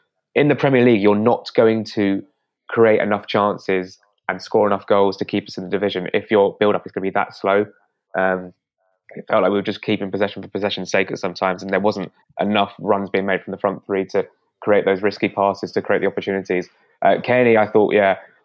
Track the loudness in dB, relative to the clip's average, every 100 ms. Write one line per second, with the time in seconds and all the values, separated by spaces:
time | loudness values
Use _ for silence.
0 | _ _ _ 0 2 2 2 4 4 6
1 | 4 4 2 0 -2 2 2 2 -2 -2
2 | 0 -2 -6 _ _ _ -6 2 4 4
3 | 2 -2 -2 -2 0 -2 -2 -4 -4 -12
4 | _ _ -10 -8 -2 0 2 0 2 2
5 | 2 0 -4 -4 -6 -10 -6 -2 -2 -4
6 | -4 -4 0 2 2 2 0 0 -4 -8
7 | -4 -2 -4 -4 0 0 0 _ _ _
8 | _ -2 0 -2 -6 -18 _ _ _ _
9 | -20 -16 -2 0 2 0 -2 -6 -4 -4
10 | -4 -4 -4 -6 -10 -6 -4 -6 -4 -2
11 | -2 -4 -8 -4 -4 -4 -4 -2 -2 -2
12 | -8 _ _ -6 -2 0 -2 -4 -2 -2
13 | -2 -4 -2 -4 -6 -6 -4 -4 -4 -4
14 | -2 -4 -4 _ _ -8 0 0 2 0
15 | -2 -2 -4 0 0 -2 -6 -6 -2 -2
16 | -2 -4 -4 -4 -2 -4 -4 _ _ -2
17 | 0 2 2 2 4 4 4 2 4 4
18 | 2 0 -6 _